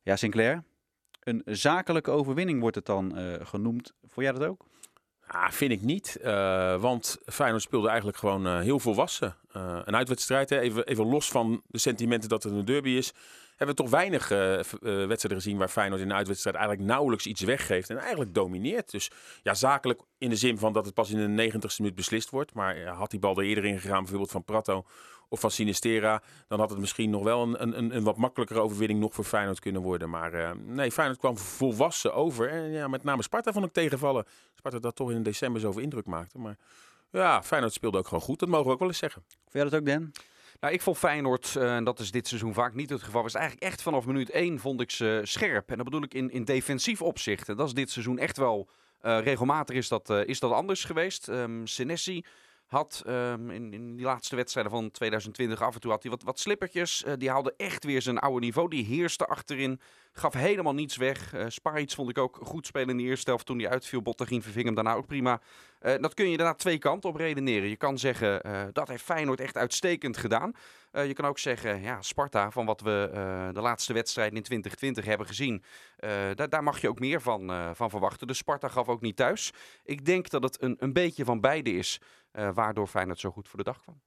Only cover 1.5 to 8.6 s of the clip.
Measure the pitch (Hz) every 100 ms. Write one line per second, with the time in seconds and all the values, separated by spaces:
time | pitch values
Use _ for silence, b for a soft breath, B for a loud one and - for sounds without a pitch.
1.5 | 104 147 175 180 165 143 147 135 135 185
2.5 | 143 117 104 - 98 92 82 90 87 -
3.5 | 104 113 117 - _ - - 135 131 156
4.5 | 190 B B B B _ _ - 90 92
5.5 | - 139 104 113 185 - - 127 101 95
6.5 | 92 92 92 120 120 - - - - 135
7.5 | 113 - 127 107 117 104 - 104 98 95
8.5 | 87